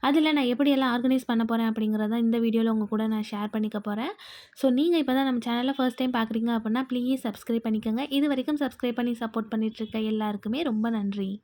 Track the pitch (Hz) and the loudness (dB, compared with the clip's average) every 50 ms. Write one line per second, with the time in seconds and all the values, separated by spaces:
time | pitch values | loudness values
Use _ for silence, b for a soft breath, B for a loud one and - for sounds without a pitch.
0 | - 262 285 320 302 311 302 294 262 240 247 240 285 285 277 262 269 254 233 247 | 2 4 4 4 4 4 2 2 2 2 2 2 4 4 4 4 2 2 0 2
1 | 233 262 262 262 254 - 240 226 226 226 226 226 226 226 220 226 220 214 214 214 | 2 2 2 2 2 0 0 2 2 2 0 0 0 0 0 0 -2 0 0 0
2 | 214 214 226 240 233 226 226 233 226 233 220 226 226 226 220 220 214 208 220 214 | 0 0 0 2 2 2 2 2 2 2 2 2 2 2 2 0 0 0 0 -2
3 | 220 220 220 214 214 - - 208 208 214 - 220 214 214 214 208 208 214 208 208 | 0 0 -2 -2 -4 -4 -6 -6 -6 -4 -2 -2 -4 -2 -4 -6 -4 -4 -4 -4
4 | 240 330 415 B B B B B B B B - - 269 247 254 294 339 349 330 | -4 -6 -8 B B B B B B B B 0 2 2 4 4 4 4 4 2
5 | 285 262 254 269 269 269 254 240 226 240 233 240 247 262 277 - 262 254 247 - | 2 2 2 2 2 2 0 0 0 -2 -2 0 0 0 0 2 0 0 0 0
6 | 254 262 247 233 226 220 226 226 226 233 233 226 226 220 220 247 262 254 254 247 | -2 0 2 0 0 0 0 -2 0 0 0 0 0 0 -2 -2 -2 -2 -2 -2
7 | 240 247 269 262 - 226 202 - - - 233 233 226 226 214 214 - 226 220 233 | 0 0 0 0 -2 -6 -6 -6 -4 -2 -2 0 0 0 -2 0 0 -2 -2 -2
8 | 277 294 277 277 285 294 285 262 254 - 302 285 294 254 262 - - 247 240 240 | -2 0 0 2 2 2 2 0 0 -2 0 0 0 -2 -2 -2 -2 -2 0 0
9 | 240 240 240 233 240 220 226 226 220 220 - 220 220 220 220 - 220 214 - 220 | -2 -2 -2 -2 -4 -4 -2 -4 -4 -2 -2 0 0 -2 -2 -4 -8 -6 -4 -4
10 | 220 220 220 214 214 214 208 202 - 208 226 285 339 285 220 214 214 233 226 214 | -2 0 0 0 -2 -2 -4 -4 -4 -4 -4 -2 -2 -2 0 0 0 0 0 0
11 | 202 202 196 202 196 190 196 214 | -2 -2 -2 -4 -4 -6 -6 -10